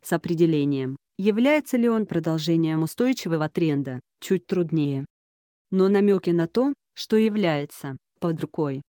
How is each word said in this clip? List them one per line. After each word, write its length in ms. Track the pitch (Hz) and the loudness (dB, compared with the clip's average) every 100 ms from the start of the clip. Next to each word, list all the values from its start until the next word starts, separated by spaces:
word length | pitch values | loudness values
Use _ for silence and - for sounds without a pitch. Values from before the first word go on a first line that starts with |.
С 100 | - | -2
определением, 840 | 170 170 165 170 151 143 139 131 139 _ _ | -4 -2 2 2 4 0 0 -4 -8 _ _
является 600 | 196 208 254 302 285 254 | 0 2 2 2 0 0
ли 100 | 233 | 2
он 160 | 226 | 0
продолжением 800 | 208 165 165 160 156 165 160 160 | 0 -2 -2 -2 0 2 2 0
устойчивого 640 | 160 - 247 254 - 160 151 | -2 0 -2 0 -2 -2 -2
тренда, 520 | - 165 143 139 127 - _ | 0 0 0 -4 -8 -14 _
чуть 260 | - 190 _ | -4 -4 _
труднее. 600 | 185 170 160 147 135 143 _ _ _ _ _ _ | -4 0 0 0 -2 -8 _ _ _ _ _ _
Но 180 | 190 190 | 0 2
намеки 400 | 202 202 190 - | 4 4 2 2
на 180 | 170 165 | 0 0
то, 280 | - 262 277 _ | 0 0 -2 _
что 220 | - - 220 | -16 0 2
является, 800 | 220 214 185 151 147 - 139 135 _ _ | 2 2 0 0 -4 -10 -12 -12 _ _
под 180 | 170 160 | -4 -4
рукой. 400 | 165 - 147 135 - | -6 -4 -4 -4 -10